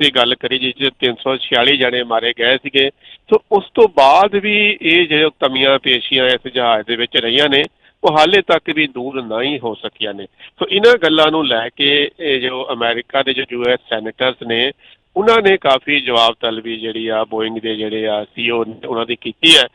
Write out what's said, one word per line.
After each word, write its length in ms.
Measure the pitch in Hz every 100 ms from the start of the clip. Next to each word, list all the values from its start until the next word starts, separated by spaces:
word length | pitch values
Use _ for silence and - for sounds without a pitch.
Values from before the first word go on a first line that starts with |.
ਦੀ 100 | 147
ਗੱਲ 240 | 131 120
ਕਰੀ 240 | 123 120 131
ਜਿਸ 160 | 127
'ਚ 160 | 120 135 -
ਤਿੰਨ 160 | 123
ਸੌ 220 | 117 135 131
ਛਿਆਲੀ 400 | - 123 127 139
ਜਣੇ 260 | 127 123
ਮਾਰੇ 320 | 120 113 117 117
ਗਏ 180 | 117 131
ਸੀਗੇ, 340 | 143 135 135 - - - -
ਸੋ 120 | - -
ਉਸ 120 | 202 -
ਤੋਂ 140 | - 214 147
ਬਾਅਦ 400 | 139 165 202 202
ਵੀ 420 | 208 208 208 196
ਇਹ 240 | 165 170 165
ਜੋ 240 | 151 156
ਕਮੀਆਂ 480 | - 139 131 135 135
ਪੇਸ਼ੀਆਂ 480 | 139 123 - 131 127
ਇਸ 260 | 123 131
ਜਹਾਜ਼ 320 | 123 120 110 107
ਦੇ 100 | 117
ਵਿੱਚ 200 | 120 139
ਰਹੀਆਂ 320 | 117 131 147
ਨੇ 140 | 139 160 _ _ _
ਉਹ 140 | 175 156
ਹਾਲੇ 240 | 160 196
ਤੱਕ 280 | 175 165 -
ਵੀ 160 | 156 147
ਦੂਰ 360 | 127 127 135
ਨਹੀਂ 360 | 113 113 135 143
ਹੋ 160 | 117
ਸਕੀਆਂ 400 | 104 107 - 107
ਨੇ। 100 | 98
ਸੋ 420 | 98 _ - - -
ਇਹਨਾਂ 300 | 190 233 247
ਗੱਲਾਂ 320 | 160 156 156
ਨੂੰ 160 | 160 139
ਲੈ 220 | 113 120 -
ਕੇ 340 | 143 143 143 -
ਇਹ 200 | 156 131
ਜੋ 260 | 127 131 131
ਅਮਰੀਕਾ 500 | 120 117 117 - 139
ਦੇ 120 | 135
ਜੋ 80 | 127 135
ਯੂ 120 | 120
ਐਸ 140 | 120 127 -
ਸੈਨੇਟਰਸ 460 | 110 110 - 127 120 117
ਨੇ 260 | 113 131 - _ _ _ 180
ਉਹਨਾਂ 260 | 214 226
ਨੇ 140 | 196 190
ਕਾਫੀ 440 | 143 131 - 143
ਜਵਾਬ 340 | 127 117 113 113
ਤਲਬੀ 360 | 117 113 117 113
ਜਿਹੜੀ 320 | 113 110 113
ਆ 140 | 110
Boeing 380 | 110 110 110 113
ਦੇ 160 | 113 107
ਜਿਹੜੇ 300 | 107 110 110
ਆ 180 | 104
ਸੀਈਓ 400 | 104 - 117 117
ਨੇ 220 | 110 110 -
ਉਹਨਾਂ 200 | 113 117
ਦੀ 100 | 117
ਕੀਤੀ 360 | 117 - 165 151
ਹੈ। 60 | 123